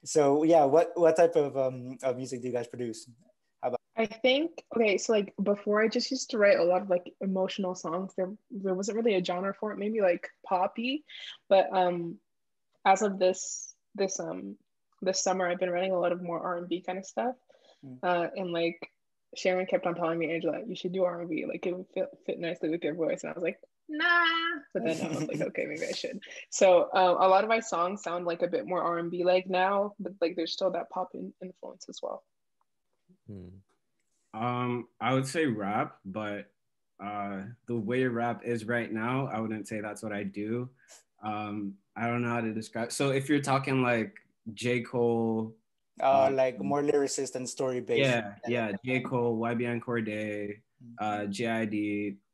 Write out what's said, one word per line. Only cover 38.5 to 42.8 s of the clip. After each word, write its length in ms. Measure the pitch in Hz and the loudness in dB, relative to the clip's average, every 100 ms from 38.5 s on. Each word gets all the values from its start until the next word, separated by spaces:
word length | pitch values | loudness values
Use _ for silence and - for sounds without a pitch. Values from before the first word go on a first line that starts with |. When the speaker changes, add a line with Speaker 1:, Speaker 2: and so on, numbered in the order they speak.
| 120 107 | -4 -2
Speaker 4:
right 260 | 120 117 | -2 -2
now, 360 | 110 117 131 135 | -4 -2 -2 -2
I 120 | - | -4
wouldn't 280 | 110 110 101 | -4 -6 -6
say 140 | 107 | -8
that's 220 | 107 104 | -8 -8
what 80 | 110 | -8
I 120 | 101 | -6
do. 460 | 98 98 104 120 123 _ _ - _ _ | -6 -6 -4 -4 -6 _ _ -20 _ _
Um, 520 | 104 107 107 104 101 98 _ - | -8 -6 -6 -6 -8 -10 _ -4
I 120 | 117 | -2
don't 140 | 120 | 0
know 80 | 120 | 0
how 120 | 120 | -2
to 120 | 113 | -2
describe. 380 | 110 113 113 | -4 -6 -6